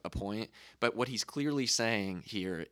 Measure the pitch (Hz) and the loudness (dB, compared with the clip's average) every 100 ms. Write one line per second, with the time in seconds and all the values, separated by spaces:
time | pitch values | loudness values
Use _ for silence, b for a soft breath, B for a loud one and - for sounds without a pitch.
0 | 92 - 98 107 110 B B B 120 113 | -6 -4 -2 -4 -6 B B B 0 2
1 | 127 120 - 147 147 143 120 - 113 110 | 0 0 -4 0 0 2 2 4 4 4
2 | 98 90 - 104 92 85 82 | 2 -4 -4 -4 -2 -2 -4